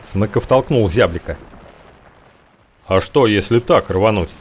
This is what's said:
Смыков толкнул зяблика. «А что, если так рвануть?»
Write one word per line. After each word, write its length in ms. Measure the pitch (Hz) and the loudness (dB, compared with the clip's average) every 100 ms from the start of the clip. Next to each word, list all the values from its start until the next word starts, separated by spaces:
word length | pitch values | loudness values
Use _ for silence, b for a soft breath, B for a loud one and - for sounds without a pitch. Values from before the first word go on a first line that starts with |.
| - | -8
Смыков 360 | 98 104 139 - | -4 -2 -4 0
толкнул 420 | 131 131 135 104 | 0 0 0 0
зяблика. 480 | 92 95 85 - 80 - - - - - - _ _ _ _ _ _ _ _ - | 2 0 -2 -10 -14 -14 -20 -20 -20 -20 -20 _ _ _ _ _ _ _ _ -2
«А 120 | 95 | -2
что, 280 | - 147 120 | 0 0 2
если 320 | 104 95 117 | 2 0 -2
так 320 | - 156 - | 2 0 0
рвануть?» 400 | 92 107 104 82 - | 0 0 0 -4 -10